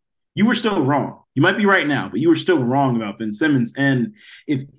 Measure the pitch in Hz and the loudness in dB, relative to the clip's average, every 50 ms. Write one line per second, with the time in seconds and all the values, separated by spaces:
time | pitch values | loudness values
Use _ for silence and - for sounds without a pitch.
0 | _ _ _ _ _ _ - - 208 240 214 - - 214 202 180 135 127 147 135 | _ _ _ _ _ _ -2 0 0 2 2 0 -2 -2 -2 0 0 0 0 0
1 | 104 - - - _ _ - 131 151 185 220 240 202 196 196 180 147 147 143 117 | -2 -4 -10 -16 _ _ 0 2 2 2 2 2 2 2 2 2 2 0 -2 -2
2 | 92 - - 117 156 170 160 135 - 185 175 143 120 117 131 139 139 131 120 113 | -4 -4 -4 0 2 2 2 2 2 0 0 2 2 0 0 0 0 0 0 -2
3 | 110 104 98 - 113 107 104 - 160 156 143 127 117 117 - 135 139 139 135 123 | -4 -6 -8 -8 -8 -8 -4 -2 0 0 2 0 0 -2 -2 -2 0 0 2 0
4 | 113 104 - _ - - - - - - 147 135 139 - _ | -2 -4 -8 _ -20 -20 -20 -16 -6 -6 -6 -6 -6 -12 _